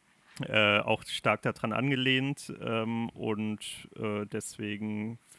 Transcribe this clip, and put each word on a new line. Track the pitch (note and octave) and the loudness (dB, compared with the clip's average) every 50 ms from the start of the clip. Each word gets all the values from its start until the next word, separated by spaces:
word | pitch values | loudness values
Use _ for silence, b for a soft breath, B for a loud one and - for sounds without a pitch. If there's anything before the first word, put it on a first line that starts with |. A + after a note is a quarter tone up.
| _ _ b b b b b b D3 - | _ _ b b b b b b -4 2
äh, | A2+ G#2+ G#2+ G#2 G#2 G#2 | 4 6 6 8 6 6
auch | - A2+ A2 - - | 4 2 0 0 -2
stark | - - - - A2+ G#2+ - | -4 -6 0 2 2 2 2
daran | - B2 G#2 - - A2+ G#2+ | 2 -2 -2 -2 -2 -2 0
angelehnt, | A2 B2+ C#3+ C#3 B2+ B2+ C3 C3 C3 C3 C#3 D3 - - - - G#2 | 0 2 2 2 2 2 4 4 4 2 0 -2 -4 -6 -10 -10 -8
ähm, | G#2+ A#2 A2+ A2+ A2 A2+ A#2 A2+ A#2 A2+ | -4 -2 0 0 0 0 -2 -2 -4 -4
und, | - - - A2+ G#2+ G#2 G#2+ G#2+ G#2+ G#2 - - - - - - - - | -6 -4 -2 -2 0 0 0 -2 -4 -4 -6 -10 -12 -12 -14 -16 -10 -6
äh, | A2+ G#2+ G#2 G#2+ G#2 | -4 -2 -2 -2 -4
deswegen, | G2+ - G#2+ - - - - A2 G#2 G#2+ G#2 G#2+ G#2+ G#2+ G#2 G#2+ A2+ A#2 A#2 _ - - | -4 -6 -6 -6 -8 -8 -6 -6 -4 -4 -4 -4 -4 -2 -2 -4 -4 -6 -10 _ -20 -20